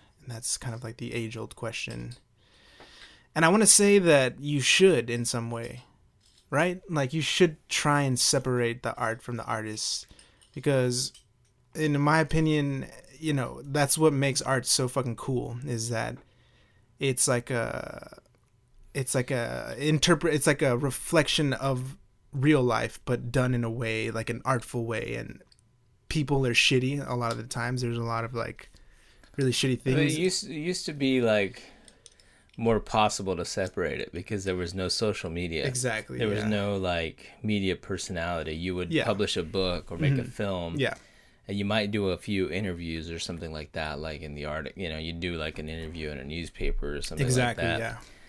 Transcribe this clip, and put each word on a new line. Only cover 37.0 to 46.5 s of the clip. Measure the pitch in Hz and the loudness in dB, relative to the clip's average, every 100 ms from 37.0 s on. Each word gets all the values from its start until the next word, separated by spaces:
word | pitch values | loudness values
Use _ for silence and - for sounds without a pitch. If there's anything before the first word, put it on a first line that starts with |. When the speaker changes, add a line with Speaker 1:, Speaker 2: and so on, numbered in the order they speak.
| 82 - - - | -2 -6 -20 -8
Speaker 2:
media | 107 104 95 87 | -2 0 2 -2
personality. | - 92 - 87 85 85 78 78 | -4 -6 -6 -4 -2 -2 -4 -4
You | 90 | -4
would | 90 87 | -4 -2
Speaker 1:
Yeah. | 156 | 0
Speaker 2:
publish | 110 101 101 95 | 0 0 0 -2
a | |
book | 80 95 92 87 - | -4 -2 -2 -2 -6
or | 85 | -2
make | 147 | 0
a | 135 | 0
Speaker 1:
Mm-hmm. | - | -2
Speaker 2:
film. | - 101 92 85 143 | -4 -4 -4 -4 -2
Speaker 1:
Yeah. | 117 - - _ _ _ - | -2 -4 -14 _ _ _ -8
Speaker 2:
And | 101 | -4
you | |
might | 101 110 101 | 0 0 0
do | 107 98 | 0 0
a | 87 | -2
few | - 98 82 | -2 0 0
interviews | 90 101 85 85 80 80 | -2 -4 -4 -6 -6 -6
or | 82 | -8
something | - 82 80 | -8 -8 -8
like | 78 78 | -10 -10
that, | - 78 73 | -6 -6 -6
like, | 80 73 | -8 -8
in | 76 | -10
the | 73 | -8
art, | 73 78 73 - | -6 -6 -8 -8
you | 85 | -6
know, | 78 | -6
you'd | 80 82 | -6 -6
do, | 87 82 | -4 -4
like, | 78 80 | -6 -6
an | 78 | -8
interview | 82 78 78 76 | -8 -8 -8 -8
in | 71 | -8
a | |
newspaper | 67 82 80 | -8 -8 -8